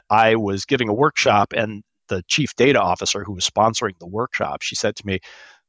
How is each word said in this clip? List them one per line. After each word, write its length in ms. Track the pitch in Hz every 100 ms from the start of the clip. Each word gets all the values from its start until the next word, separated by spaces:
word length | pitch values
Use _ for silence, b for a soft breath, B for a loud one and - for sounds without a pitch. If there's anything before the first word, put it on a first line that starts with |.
| -
I 240 | 107 113 113
was 280 | 104 98 -
giving 240 | 135 113
a 40 |
workshop, 600 | 104 147 - 131 104 101
and 300 | - 110 104 - _ -
the 140 | 95 -
chief 280 | - - -
data 260 | 127 127
officer 420 | 92 90 101 101 101
who 80 |
was 160 | 92 -
sponsoring 480 | - 110 113 107 92
the 80 | 87
workshop, 540 | 104 123 - 76 71
she 120 | - -
said 200 | 110 -
to 100 | 101
me, 120 | 92 B B B B